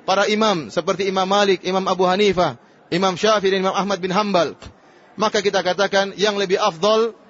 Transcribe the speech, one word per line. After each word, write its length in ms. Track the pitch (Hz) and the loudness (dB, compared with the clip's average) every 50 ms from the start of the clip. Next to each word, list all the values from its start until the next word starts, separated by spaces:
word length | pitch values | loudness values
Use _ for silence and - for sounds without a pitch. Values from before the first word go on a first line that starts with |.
| - | -2
para 240 | 185 190 196 202 - | 0 0 2 2 2
imam 400 | 214 208 220 214 190 165 135 98 | 2 2 2 2 0 -2 -4 -4
seperti 400 | - 175 151 190 185 165 196 196 | -6 -4 -2 -2 -2 -2 -2 -2
Imam 160 | 190 190 185 | 0 -2 0
Malik, 400 | 190 196 202 202 196 185 180 - | 2 2 2 2 2 0 0 -2
Imam 200 | 185 190 190 190 185 | -2 -2 -2 -2 -2
Abu 160 | 185 180 185 | 0 0 2
Hanifah, 560 | 180 185 202 208 202 180 180 175 147 120 - - _ _ _ _ _ | 2 2 2 2 2 2 2 0 0 -2 -6 -14 _ _ _ _ _
Imam 300 | 156 175 190 190 180 - | -2 0 0 0 0 0
Syafi'i 320 | 208 220 220 208 190 190 | 2 2 2 2 2 0
dan 160 | 196 190 185 | 0 0 0
Imam 100 | 190 165 | 0 -2
Ahmad 220 | 196 190 202 196 180 | -2 -2 -2 -4 -4
bin 140 | 185 185 170 | -4 -2 -2
Hambal. 400 | 208 214 202 190 170 156 127 90 - - - - _ _ - _ - _ _ _ - | 0 0 2 0 0 0 0 -4 -10 -18 -20 -20 _ _ -20 _ -20 _ _ _ -4
Maka 240 | 214 214 - 214 | -2 0 0 0
kita 180 | 185 202 190 190 | 0 0 0 0
katakan 540 | 170 180 180 190 196 185 202 196 196 196 - | 0 -2 0 0 -2 0 2 0 0 0 -2
yang 240 | - 196 214 202 202 | -2 -2 0 0 -2
lebih 180 | 196 180 190 | -2 0 0
afdal 640 | - 214 202 165 160 190 208 220 220 226 226 - - - | 0 0 -2 0 0 0 2 2 2 0 -2 -4 -10 -20